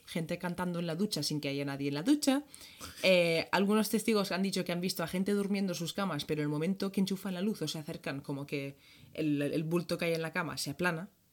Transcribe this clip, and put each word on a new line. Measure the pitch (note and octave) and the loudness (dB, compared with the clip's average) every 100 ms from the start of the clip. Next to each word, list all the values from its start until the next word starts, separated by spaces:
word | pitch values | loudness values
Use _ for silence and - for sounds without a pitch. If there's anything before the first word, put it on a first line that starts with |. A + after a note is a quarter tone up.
| - | -8
gente | F3 D#3+ F3 | -6 -4 -4
cantando | F3+ F3 F3+ E3+ | -4 -2 -2 -2
en | E3+ | -2
la | D#3+ | 0
ducha | G#3+ D#3+ | 0 0
sin | D3 D3+ | -2 -2
que | C#3+ | -2
haya | C#3 | -2
nadie | C#3+ C#3 C#3 | -2 -2 -2
en | |
la | C#3 | 0
ducha. | F#3+ D4 C#4+ C4+ D4 - - - - - | 2 4 4 2 0 -14 -20 -16 -16 0
Eh, | F#3 F3+ E3+ E3 - | 6 6 6 2 2
algunos | F3 G3 G#3+ G#3 | 2 4 4 4
testigos | A3 G#3+ G#3+ F#3+ | 2 2 2 2
han | F3 | 0
dicho | G3 F#3 | 0 0
que | E3+ | -2
han | F3 | -2
visto | F3+ - | -2 -2
a | E3 | -2
gente | F3+ F#3+ | 0 2
durmiendo | G3+ G3 G3+ G3 | 2 2 0 0
en | E3 | -2
sus | E3 | -4
camas, | - G3 D3 | -2 -2 -2
pero | - D#3 | -2 -2
el | D3 | 0
momento | D3+ D#3+ F#3+ G3 | 0 0 0 0
que | F#3+ | 0
enchufan | F#3+ G3 G3+ | 0 0 -4
la | F3+ | -2
luz | G3+ G#3+ | -2 -2
o | D3+ | -4
se | D#3+ | -4
acercan, | D3+ D#3 - C#3 | -6 -8 -6 -6
como | - C#3 C#3+ | -4 -6 -4
que | C#3+ C#3 - - - - | -4 -6 -10 -20 -20 -16
el, | - D#3 C#3+ | -2 2 2
el | C#3+ D#3 | 2 0
bulto | D#3+ F3 E3+ E3+ | 0 0 0 -2
que | E3+ | 0
hay | |
en | E3 | 0
la | D#3+ | -2
cama | F3+ D#3+ C3+ | -2 -4 -4
se | - | -6
aplana. | C#3+ F3+ D#3+ G3 - _ | 0 0 0 -6 -14 _